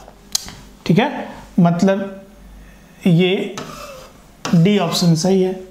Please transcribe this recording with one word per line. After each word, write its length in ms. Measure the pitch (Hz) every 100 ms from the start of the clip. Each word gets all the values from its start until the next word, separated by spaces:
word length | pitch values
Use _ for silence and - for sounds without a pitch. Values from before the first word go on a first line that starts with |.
| - - - - - - - - -
ठीक 120 | 175
है, 300 | 277 - - - - -
मतलब 600 | 170 170 196 196 202 - - - - - - - - - 196
ये 480 | 165 180 208 - - - - - - - - - - -
डी 240 | 170 180 208
option 360 | 170 - 175
सही 280 | 160 185 190
है। 100 | 185 190 -